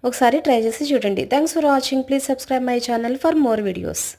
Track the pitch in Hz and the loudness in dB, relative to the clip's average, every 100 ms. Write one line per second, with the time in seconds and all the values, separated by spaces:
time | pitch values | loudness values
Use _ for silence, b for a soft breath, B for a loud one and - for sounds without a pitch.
0 | 247 247 247 277 311 240 226 226 294 277 | -4 2 4 4 2 2 2 -2 0 0
1 | 208 196 - 277 320 330 302 269 262 269 | 0 -2 0 0 0 0 2 2 0 -2
2 | 262 277 269 262 - 262 247 240 240 233 | 0 -2 0 -4 -2 -2 0 -2 -2 -4
3 | 233 262 330 320 269 220 208 180 - - | -2 -2 0 2 2 2 -2 -4 -6 -6
4 | - | -8